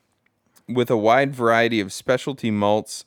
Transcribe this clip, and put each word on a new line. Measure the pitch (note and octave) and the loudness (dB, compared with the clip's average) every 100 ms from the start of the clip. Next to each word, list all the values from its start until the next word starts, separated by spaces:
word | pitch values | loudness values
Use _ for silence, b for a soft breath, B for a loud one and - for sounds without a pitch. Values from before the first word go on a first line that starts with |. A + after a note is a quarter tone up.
| _ _ _ _ _ _ - | _ _ _ _ _ _ -6
with | B2 A#2+ | -2 0
a | A#2 | 2
wide | G#2+ B2+ C#3 | 2 2 2
variety | B2+ A#2 A2+ A#2 A2+ | 0 2 2 2 0
of | F#2+ | -4
specialty | - - B2+ - C3 A#2 | -6 -4 -2 -4 -6 -4
malts | G#2 G2+ G#2+ - - | 0 2 0 -2 -12